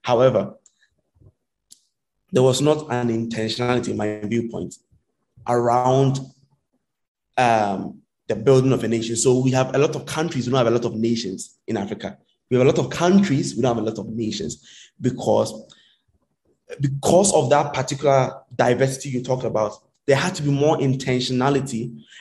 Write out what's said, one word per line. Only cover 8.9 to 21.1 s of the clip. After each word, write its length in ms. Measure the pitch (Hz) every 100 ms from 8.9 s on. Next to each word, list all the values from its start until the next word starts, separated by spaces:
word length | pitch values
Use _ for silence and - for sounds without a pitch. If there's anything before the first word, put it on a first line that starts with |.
| 113 113 117
So 220 | 135 127
we 120 | 131
have 240 | 127 131 135
a 20 |
lot 180 | 139 -
of 100 | -
countries, 400 | 156 165 139 113
we 40 |
don't 120 | 131
have 40 | 113
a 20 | 117
lot 80 | 113
of 100 | 107
nations 600 | 117 117 117 95 - _ -
in 80 | 110
Africa. 420 | 101 107 95 - _ _ _
We 80 | 123
have 80 | 127
a 40 |
lot 100 | -
of 100 | 131
countries, 640 | - 170 196 196 135 135 104
we 60 |
don't 140 | 123 113
have 80 | 107
a 40 |
lot 100 | 110
of 80 | 101
nations. 840 | 113 107 - 80 - - - - -
Because, 500 | 123 - - 107 110 - - _ _ _ _ _ _ _ _ _ - -
because 540 | 139 - - 170 202
of 160 | 165 131
that 240 | 143 143
particular 680 | 131 131 135 143 135 127 - - 120
diversity 540 | 123 123 135 135 143
you 120 | 123
talked 220 | 123 127
about, 300 | 117 110 104 - _ _ -
there 80 | 135
had 180 | 175 196
to 80 |
be 80 | 147
more 260 | 139 147 160
intentionality 1160 | 139 127 135